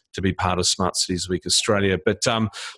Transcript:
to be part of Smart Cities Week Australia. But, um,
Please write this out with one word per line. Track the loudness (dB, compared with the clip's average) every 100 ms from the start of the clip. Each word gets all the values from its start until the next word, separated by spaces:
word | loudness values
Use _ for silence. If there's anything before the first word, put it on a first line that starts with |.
| _
to | -2
be | 0
part | 2 0 2
of | 0
Smart | 0 0 0
Cities | -2 -2 -2
Week | -4 0
Australia. | 0 2 2 2 2 0
But, | 0 0
um, | 0 -2 -4 -12